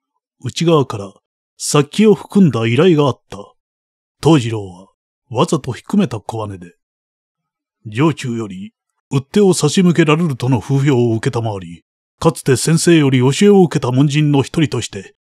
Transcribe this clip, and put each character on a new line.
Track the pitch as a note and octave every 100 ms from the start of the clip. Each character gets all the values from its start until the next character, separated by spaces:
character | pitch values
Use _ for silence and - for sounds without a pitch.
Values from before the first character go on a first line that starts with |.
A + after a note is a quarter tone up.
| _ _ _ _
内 | B2 -
側 | E3 D#3+ C3
か | G#2+
ら、 | G2 - _ _ _ _
殺 | - D3 C#3+
気 | - G#3+
を |
含 | F#3+ - G3+
ん | F3+
だ | A#2 A2+
依 | A#2+
頼 | F#3 D3+
が | C#3+
あ |
っ | - _
た。 | - - _ _ _ _ _ _ _
藤 | C#3+ D#3+
次 | A#2
郎 | A2 G2
は、 | F2+ F#2+ _ _ _ _
わ | A2 D#3+
ざ | D#3+
と | -
低 | A2+ - G3+
め | F3
た | G#2+
小 | - A2 G#2
金 | F#2+
で、 | F2 _ _ _ _ _ _ _ _ _ _ _ A#2
「城 | G#2+ D#3+
中 | C#3 C3+ A#2
よ | G#2+
り、 | F#2 G#2 - _ _ _
追 | C#3
っ | -
手 | G#3
を | G3+
差 | F3 D3+
し | G3+
向 | F3+
け | E3
ら | D#3 D3+
れ | F3
る | C3
と | B2
の | C3+
風 | - C#3 C#3
評 | B2+ A#2+
を | A2+
受 | C3
け |
た | A#2+
ま | A2+
わ | G2+
り、 | F2 E2+ _ _ _ _
か | E3
つ | -
て | - B2+
先 | - D#3+
生 | - E3+
よ | C#3+
り | C3
教 | B2 C3 G#3
え |
を | G3+
受 | F3+ D3+
け |
た | B2+
門 | B2+ D3
人 | C#3 D3
の | C#3+
一 | B2+ -
人 | D#3
と | B2
し | -
て、 | G2+ F#2 _ _